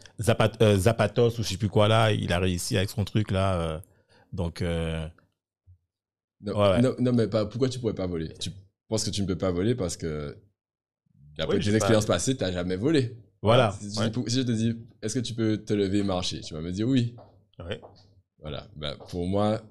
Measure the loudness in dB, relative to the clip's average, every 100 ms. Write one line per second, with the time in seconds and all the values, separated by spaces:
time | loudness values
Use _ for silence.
0 | -16 -4 0 2 2 4 4 6 4 4
1 | 0 4 2 2 -6 -2 0 4 4 6
2 | 4 2 0 0 2 0 0 0 0 -2
3 | -2 -2 0 0 2 0 -2 -4 -10 _
4 | _ _ _ -6 -6 -4 -4 -2 -2 -4
5 | -8 -12 _ _ _ _ _ _ _ _
6 | _ _ _ _ -6 2 4 6 2 2
7 | 2 2 2 0 -2 -2 -2 0 -4 -2
8 | -4 -4 -6 -8 -10 -10 -20 _ _ -2
9 | -2 -4 -2 0 0 0 0 0 -2 -4
10 | -6 -6 -8 -12 _ _ _ _ _ _
11 | _ _ -20 -6 -2 0 2 2 4 4
12 | 4 0 0 -2 -2 -2 -4 -2 2 2
13 | 0 -6 -20 _ 2 4 4 0 -8 -4
14 | -2 -2 -2 -2 0 0 0 -2 -10 _
15 | -6 -4 -4 -2 0 0 -2 0 2 0
16 | 0 -2 -2 -6 -10 -8 -6 -2 0 2
17 | 0 -4 -20 _ _ -16 -10 -10 -12 -20
18 | -20 _ _ _ -12 -12 -12 -10 -10 -10
19 | -10 -6 -2 0 0 -2 -6